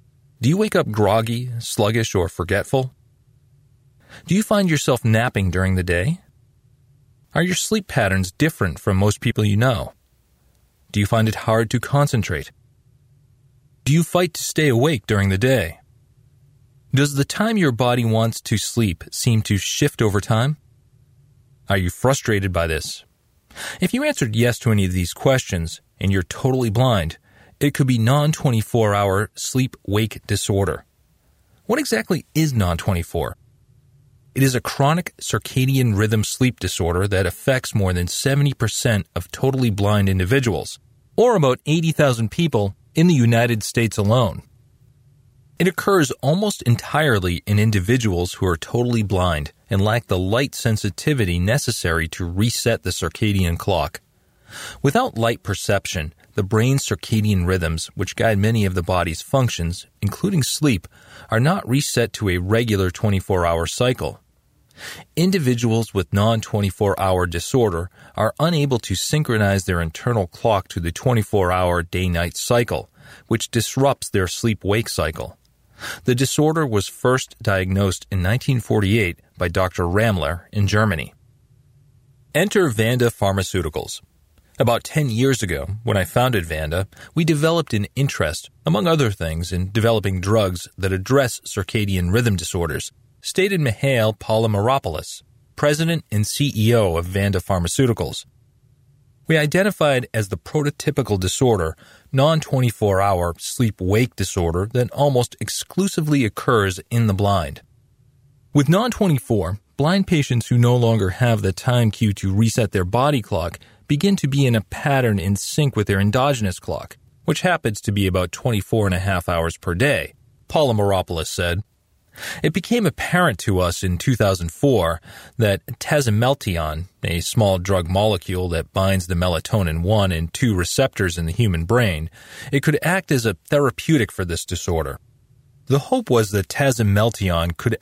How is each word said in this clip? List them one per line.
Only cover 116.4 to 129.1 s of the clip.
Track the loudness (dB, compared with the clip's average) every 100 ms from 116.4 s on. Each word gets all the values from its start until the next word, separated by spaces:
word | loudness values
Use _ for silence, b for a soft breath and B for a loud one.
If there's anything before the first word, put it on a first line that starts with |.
| -2 -4
clock, | -8 -8 -10 -18 _ _
which | -4 0
happens | 0 0 -2 -4
to | -2
be | 0 2
about | 0 -2
twenty-four | -4 -2 -2 0 0 2
and |
a | 0
half | 0 -2 0
hours | -2 -2 -4
per | -4
day, | 0 0 0 -4 -12 _ _ -4
Polymeropoulos | 0 2 2 2 0 0 -4 -4
said. | -4 -2 -2 -6 _ _ _ _ B B B
It | -2
became | -2 -2 0 0
apparent | -2 -2 2 2 0
to | 0 0
us | 0 -2
in | -2 -2
two | 0 2
thousand | 2 0 -4
four | 0 2 2 2 -2 B B B -2
that | 0 0 -4 -12
tasimelteon, | -2 0 2 2 2 0 -2 -4 -4 -6 -10 _
a | -4 -4
small | -2 0 2 2
drug | 0 -2 0
molecule | 0 2 0 -2 -4 -2
that | -4 -4
binds | 0 0 0
the | 0